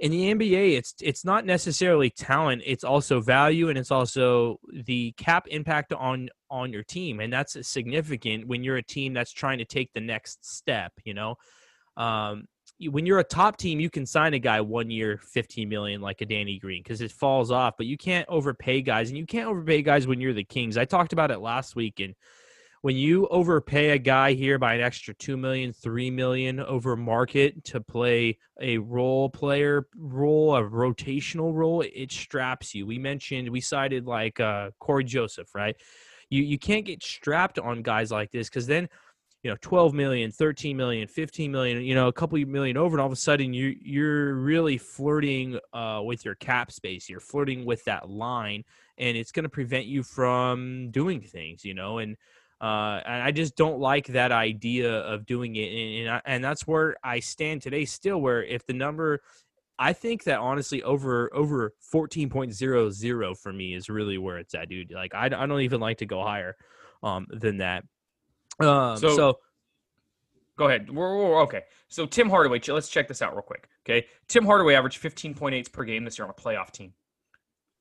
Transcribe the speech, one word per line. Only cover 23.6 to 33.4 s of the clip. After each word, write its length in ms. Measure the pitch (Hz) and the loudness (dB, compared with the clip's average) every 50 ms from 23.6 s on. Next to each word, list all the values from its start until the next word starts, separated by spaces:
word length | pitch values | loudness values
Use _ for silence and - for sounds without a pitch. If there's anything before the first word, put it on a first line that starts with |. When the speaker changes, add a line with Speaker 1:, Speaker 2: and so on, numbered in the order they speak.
| - - 143 147 147 151 | 2 2 2 4 4 4
Speaker 1:
a 80 | 147 139 | 4 4
guy 340 | 120 135 131 131 135 139 135 | 4 4 4 6 6 6 4
here 260 | 131 135 135 139 131 | 4 2 2 2 2
by 160 | 131 117 113 | 2 2 2
an 60 | 117 | 2
extra 340 | 120 123 - - - - 107 | 0 0 -2 -4 -12 -14 -16
two 220 | - - 143 135 | -12 -8 -6 -6
million, 360 | 131 131 131 131 131 127 123 110 | -4 -2 -2 -2 -2 -4 -6 -8
three 380 | _ - 117 113 120 127 127 | _ -6 -4 -4 -2 -2 -2
million 500 | 127 127 127 127 127 131 131 131 131 135 | -2 0 0 0 0 0 0 -2 -2 -4
over 360 | 135 - 135 123 117 131 120 | -4 -2 -2 -2 0 0 -2
market 640 | 113 120 117 113 117 123 - - 139 139 151 - 160 - | -2 0 0 2 2 2 2 4 4 4 4 2 -2 -12
to 160 | - - 120 | -8 -8 -8
play 580 | 110 - - 117 120 123 120 117 117 117 110 - _ _ _ - | -8 -6 -4 0 2 4 4 4 4 2 0 -2 _ _ _ -8
a 180 | 131 131 117 113 | -4 -2 0 -2
role 500 | 104 117 120 123 127 131 131 135 135 135 | -2 -2 -2 0 2 2 2 2 0 0
player 580 | - - 147 139 139 143 147 143 143 143 135 _ - | -2 -4 -2 0 0 2 2 2 2 0 0 _ -10
role, 600 | - 160 139 127 131 143 147 151 156 156 156 143 | -14 -12 -8 -2 0 4 4 6 6 6 6 6
a 60 | 123 107 | 4 2
rotational 880 | 104 110 117 123 127 120 - - 135 135 143 139 - - 165 160 165 160 | 2 0 0 2 0 0 -2 -4 -4 -4 -4 -4 -4 -4 -2 -2 0 0
role, 300 | 160 160 160 165 170 - | 2 2 2 2 2 0
it 280 | - - - 135 131 | -2 -4 -10 -10 -10
straps 640 | - - - - - 135 131 127 127 - - - - | -10 -12 -10 -6 -4 -4 -2 -2 -4 -4 -8 -10 -8
you. 120 | 101 98 | -8 -6
We 120 | 104 117 123 | -6 -6 -6
mentioned, 500 | 135 135 143 139 - - 143 127 | -4 -6 -6 -6 -6 -6 -6 -6